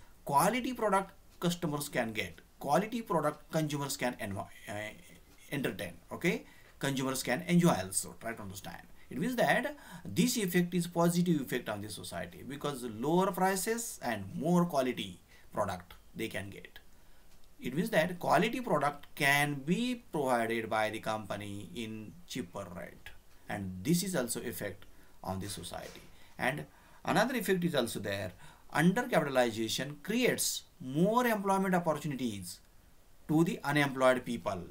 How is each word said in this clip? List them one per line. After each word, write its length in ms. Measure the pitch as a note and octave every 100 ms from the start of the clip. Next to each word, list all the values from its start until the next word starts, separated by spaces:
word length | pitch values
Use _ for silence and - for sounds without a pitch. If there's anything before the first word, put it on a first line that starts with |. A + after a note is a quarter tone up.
| - -
quality 500 | - C#3 F#3 B3 B3
product 380 | A#3+ G#3+ F#3+ F#3+ - - -
customers 480 | F3 F3 D#3+ C#3+ -
can 260 | B2+ A2+
get, 280 | G#2+ F2+ - - -
quality 440 | C3+ D#3+ G#3+ A#3+
product 480 | A3 E3 D3 - -
consumers 440 | D#3+ D3+ C#3+ C#3 -
can 200 | B2 B2
envi-, 280 | G#2+ G2 - - -
uh, 60 | G#2 G#2+ - - - - - -
entertain. 420 | C#3 B2+ G2 F#2 - -
Okay, 340 | A2 E3+ A#3 - - - -
consumers 420 | - C3+ C3 C3
can 220 | - F3+
enjoy 320 | - F3 E3 A2
also. 320 | F#2+ - E2+ -
Try 140 | A#2
to 80 | A2+
understand. 400 | G2+ F#2+ F2+ - - - -
It 80 | B2
means 160 | A3+ A#3+
that 400 | D3 G3+ C#4+ D4 - F3
this 320 | - G2+ B3 B3
effect 360 | F#3 F3+ F3
is 140 | F3+ E3+
positive 540 | E3+ E3+ F3 F3 D3+
effect 280 | B2+ B2+ A#2
on 120 | G#2
the 80 | G#2
society, 540 | G#2 G2 E2+ F2+ F2+ A#2+
because 360 | C#3 D3 B2+
lower 480 | A#2+ G#2+ C#3 F3 F#3+
prices 680 | F#3 F#3 F#3+ A3 A#3 - -
and 220 | B2+ G#2 G2 -
more 300 | D3+ F3 F3
quality 540 | C#3 B2+ A#2 G2 F2 - - -
product 420 | A2+ G2 F2+ - - - -
they 120 | A2
can 220 | G2+ G2
get. 300 | F2+ - - - - - - - - - -
It 120 | A#2+
means 160 | C#3+ A3+
that 280 | G#3 F3 F3
quality 400 | C3+ C#3 A#3 C4
product 480 | A#3 D3+ C#3+ - - -
can 380 | C#3+ C#3+ D3 C#3+ C#3
be 380 | G#3 B3 A#3+ -
provided 580 | D#3+ C3 A#2+ A2+ A#2 G#2+
by 200 | A2 A2
the 100 | G#2+
company 680 | A2+ A2 G2+ G#2 G#2 G2+ G2+
in 380 | A#2+ A2 A2 G#2+ - -
cheaper 400 | C3 - G2+ G2 F2
rate, 340 | - - - - - - -
and 320 | G#2+ F#2+ F#2
this 220 | A2 F3
is 120 | F#3+ D3+
also 260 | A#2+ A#2
effect 440 | A#2 - G2+ G2 - - - -
on 160 | F#2 F#2+
the 80 | G2+
society. 540 | - - - - - - - - -
And 280 | A#2+ D3 D3 - - - -
another 300 | D3 A#3+ B3+
effect 260 | G3+ F#3+
is 100 | E3+
also 260 | C#3+ A#2 A2
there. 340 | G#2 G2 G2 - - - -
Undercapitalization 1300 | C#3+ F3 A#3 A#3+ F3 D3 B2+ A#2+ A2 A2+ - C#3+ D3+
creates 600 | - A#3+ A3 B2+ - - - -
more 440 | C3 D3 G3 A#3+ A#3+
employment 480 | G#3+ G3 F#3+ F#3+
opportunities 840 | F3+ E3+ D3 D#3 B2+ B2 G2+ F2+ - - - - - - - -
to 160 | D#3 E3+
the 140 | -
unemployed 600 | C#3 D3 C#3 C3 C3 B2+ B2+
people. 360 | A#2 G#2+ F2+ E2